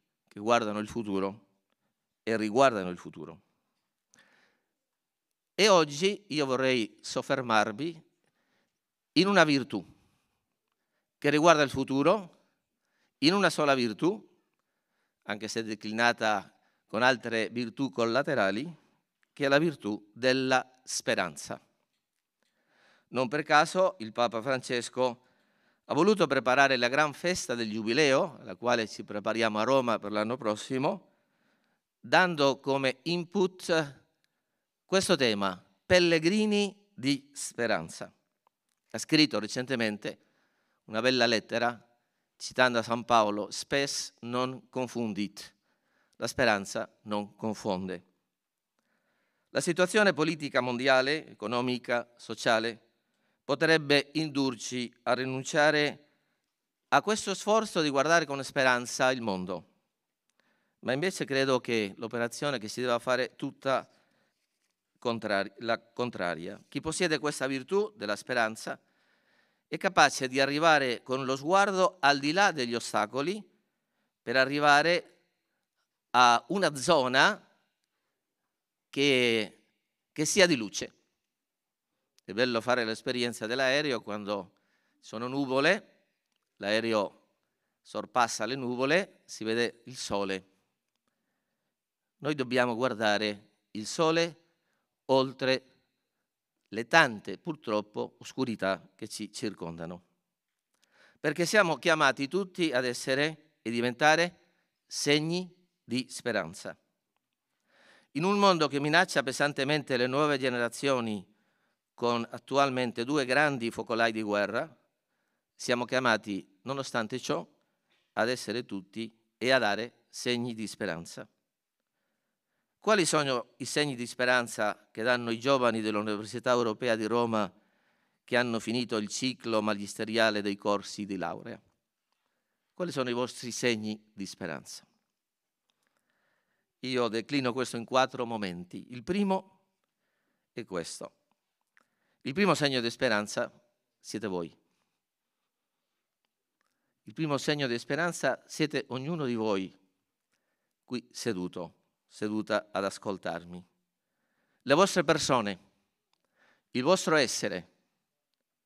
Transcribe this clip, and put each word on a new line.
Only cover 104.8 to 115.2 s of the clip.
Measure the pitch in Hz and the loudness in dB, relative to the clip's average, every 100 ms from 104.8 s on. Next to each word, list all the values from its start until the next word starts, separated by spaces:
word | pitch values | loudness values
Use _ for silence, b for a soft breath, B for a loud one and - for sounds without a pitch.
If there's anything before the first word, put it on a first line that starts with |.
| - | -14
segni | - - 147 160 175 180 - _ _ | -4 2 2 2 -4 -6 -14 _ _
di | - 120 - | -6 -6 -6
speranza. | - 120 107 80 85 98 - _ _ _ _ _ _ _ _ b b b b b | -8 -4 -4 -4 -10 -14 -16 _ _ _ _ _ _ _ _ b b b b b
In | 139 | -2
un | 180 202 | 0 4
mondo | 202 175 147 | 4 4 2
che | 139 | 0
minaccia | 147 160 190 151 | 2 4 4 0
pesantemente | 135 123 143 147 135 151 135 127 | -2 0 -2 0 0 0 0 0
le | 123 | 0
nuove | 135 151 139 | 2 0 2
generazioni | 131 123 120 - 139 131 113 104 90 _ _ _ _ _ _ | 0 0 -4 -2 -2 0 -2 -6 -8 _ _ _ _ _ _
con | - 120 120 113 | -4 -2 0 -4
attualmente | 120 - 135 139 127 123 110 120 | -12 -4 2 2 2 -2 -4 -2
due | 147 | -2
grandi | 127 131 151 135 117 | 0 2 2 0 -6
focolai | 110 110 113 117 | -6 -4 0 0
di | 110 | 0
guerra, | 107 101 98 110 156 127 _ _ _ _ | -2 0 0 -4 -8 -12 _ _ _ _